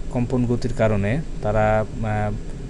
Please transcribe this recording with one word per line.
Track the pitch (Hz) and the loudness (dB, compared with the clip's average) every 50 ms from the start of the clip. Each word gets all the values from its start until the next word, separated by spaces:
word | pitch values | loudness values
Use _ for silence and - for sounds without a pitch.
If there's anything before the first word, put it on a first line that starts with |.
| - - | -2 -2
কম্পন | - 127 120 113 127 123 123 | -2 -2 -2 0 0 0 2
গতির | 117 123 123 - 123 113 - | 2 2 0 0 0 0 2
কারণে | 113 110 110 101 101 101 113 165 160 - - - | 2 2 2 2 2 0 0 0 -2 -4 -4 -4
তারা, | - - 104 110 107 107 107 107 | -2 0 2 4 4 4 4 2
আহ, | 107 107 117 123 113 107 107 107 104 104 107 110 - - - - - - | 2 0 -4 -4 -2 -2 0 0 0 -2 -2 -4 -6 -8 -8 -8 -8 -8